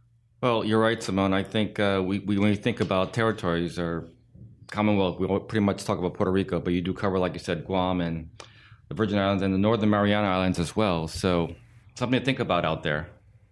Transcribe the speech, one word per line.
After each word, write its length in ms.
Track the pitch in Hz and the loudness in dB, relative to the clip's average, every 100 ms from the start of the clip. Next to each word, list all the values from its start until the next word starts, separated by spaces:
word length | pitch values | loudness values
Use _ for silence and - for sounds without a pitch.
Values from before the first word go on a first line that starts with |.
| _ _ _ - | _ _ _ -4
Well, 240 | 127 113 | 0 0
you're 160 | 104 110 | 2 2
right, 220 | 113 113 | 2 0
Simone. 320 | - 95 98 | -2 2 2
I 80 | 95 | 2
think, 360 | 95 110 101 - | 0 -2 -2 0
uh, 240 | 101 95 | 2 2
we, 160 | 92 101 | 0 -2
we, 180 | 101 101 | -2 2
when 100 | 104 | 2
we 80 | 101 | 2
think 240 | 123 110 | 0 -2
about 320 | 101 92 95 | 0 0 0
territories 680 | 120 113 104 90 85 87 87 | 0 0 0 -2 0 -2 -4
or 300 | 85 82 80 - _ - - - - | -4 -4 -8 -18 _ -20 -20 -20 -8
Commonwealth, 500 | 110 107 101 92 82 | 0 2 2 0 0
we 60 | 95 | -2
all 140 | 95 | -2
pretty 240 | - 110 | -2 0
much 200 | 101 95 | 0 0
talk 140 | - 90 | -2 -2
about 160 | 87 | -2
Puerto 180 | - 92 | -2 0
Rico, 260 | 95 92 87 | 0 0 -2
but 140 | 82 | 0
you 80 | 90 | -2
do 140 | 90 | -2
cover, 240 | 90 101 92 | -2 -2 0
like 160 | 90 | -2
you 40 | 82 | -4
said, 280 | - 85 76 | -6 -6 -2
Guam 340 | 92 90 90 | -2 0 0
and 300 | 85 82 80 - - - - - - | -2 -6 -10 -18 -20 -20 -20 -20 -10
the 60 | |
Virgin 240 | 76 107 101 | -2 0 2
Islands 240 | 98 98 | 2 2
and 100 | 98 | 2
the 60 | 95 | 2
Northern 320 | 104 113 107 | 2 2 2
Mariana 380 | 104 101 104 104 | 4 4 2 2
Islands 300 | 92 92 87 | 2 2 0
as 160 | 80 | -2
well. 340 | - 107 85 80 | 0 0 0 -2
So 460 | - 95 87 80 - - - - | -2 0 2 0 -6 -20 -20 -16
something 240 | - 120 127 | -6 -2 0
to 60 | |
think 160 | 139 131 | 0 -2
about 240 | 95 87 | 0 2
out 180 | 80 80 | 0 -2
there. 280 | 80 76 82 - - - _ | -2 -4 -6 -16 -20 -20 _